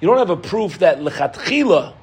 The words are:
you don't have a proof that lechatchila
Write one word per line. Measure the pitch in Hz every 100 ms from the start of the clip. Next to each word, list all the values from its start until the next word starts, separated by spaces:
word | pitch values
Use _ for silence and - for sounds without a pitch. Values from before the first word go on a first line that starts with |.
you | 165
don't | 254
have | 226
a | 175
proof | - 214 208 -
that | 175 143
lechatchila | 147 - 143 - - 285 269 160 123 -